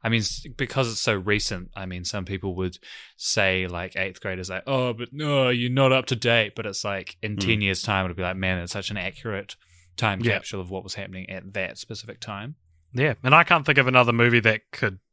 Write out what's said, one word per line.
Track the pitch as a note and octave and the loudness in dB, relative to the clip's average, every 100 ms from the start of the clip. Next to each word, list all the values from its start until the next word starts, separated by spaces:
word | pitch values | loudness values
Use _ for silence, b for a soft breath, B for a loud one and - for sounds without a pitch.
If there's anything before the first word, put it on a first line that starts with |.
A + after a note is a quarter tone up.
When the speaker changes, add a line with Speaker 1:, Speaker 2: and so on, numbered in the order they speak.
Speaker 1:
I | A2+ | 2
mean, | A2+ | 2
s-, | G#2 - - - | 0 -2 -8 -6
because | C3 - B2 | -4 0 0
it's | G#2+ | 0
so | - | 0
recent, | G#2 F#2+ G#2 - F#2 F2+ - | 0 2 0 0 -4 -10 -12
I | F#2+ | -10
mean, | F2+ F2 | -6 -6
some | G#2 | -6
people | F2+ G2 F#2+ F2+ | -6 -4 -4 -2
would | F#2 - B B B B | -4 -4 B B B B
say, | - - G2 F#2 F#2 | -2 2 2 2 -2
like, | F2 F#2 - | -6 -8 -4
eighth | F#2+ F#2 | -6 -6
graders, | G#2 F#2 F#2 | -8 -6 -6
like, | F#2 - | -8 -2
"Oh, | C3+ B2+ | -2 0
but | A2+ A#2+ | -4 -8
no, | C#3+ D3+ C#3+ B2+ | -6 0 2 2
you're | B2 A#2+ | 2 2
not | B2+ C3+ | 4 6
up | C3 B2 | 4 2
to | A#2 | 0
date." | A#2+ A#2 G#2 - | 4 4 2 -4
But | G#2+ | -6
it's | G2 G#2 | -4 -4
like, | G2 F2+ - | -6 -8 -10
in | G#2+ G#2 | -6 -2
Speaker 2:
Mm. | G2 | 0
Speaker 1:
ten | A2 | 2
years' | G2+ F#2+ | 2 0
time, | - G2 F#2 | 0 0 0
it'll | E2+ | -2
be | |
like, | F2+ F#2 | -4 -2
"Man, | F#2 F#2 | -2 -2
it's | F2 | -4
such | G#2 F#2+ | -6 -6
an | G#2 | -6
accurate | F#2+ - A#2 G2+ G2+ - b b b - | -8 -8 -8 -8 -8 -16 b b b -2
time | A2 F#2+ | -2 0
Speaker 3:
Yeah. | A#2 G2 | 0 -2
Speaker 1:
capsule | - G2 | -4 -8
of | F2+ | -8
what | F#2+ F#2+ | -10 -10
was | |
happening | - F#2+ F#2 F#2 | -10 -10 -12 -12
at | F#2+ F#2 | -12 -10
that | G2+ F#2 - | -6 -6 -8
specific | - A2 A2 G#2+ | -12 -12 -12 -14
time." | - G2+ A2+ D#3 _ _ _ | -12 -10 -10 -14 _ _ _
Speaker 3:
Yeah, | B2 D3 A#2+ | 0 0 0
and | C3 D3+ | 6 6
I | |
can't | E3+ E3+ C#3+ | 8 4 4
think | C#3+ | 4
of | B2+ | 6
another | B2+ A#2+ | 6 6
movie | A#2 A#2 A#2 | 6 6 6
that | A2 A2 _ | 4 2 _
could | - A2 F#2+ _ | -4 -4 -4 _